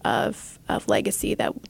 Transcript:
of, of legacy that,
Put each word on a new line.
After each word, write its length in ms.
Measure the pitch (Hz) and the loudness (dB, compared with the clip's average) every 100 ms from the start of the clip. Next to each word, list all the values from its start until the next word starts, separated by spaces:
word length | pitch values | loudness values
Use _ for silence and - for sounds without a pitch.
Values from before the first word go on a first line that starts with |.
of, 540 | - - 214 214 - - - | 2 2 2 -2 -10 -12 -4
of 180 | - - | -2 2
legacy 480 | - 202 196 - 214 | 2 2 0 0 0
that, 180 | - - | 0 -4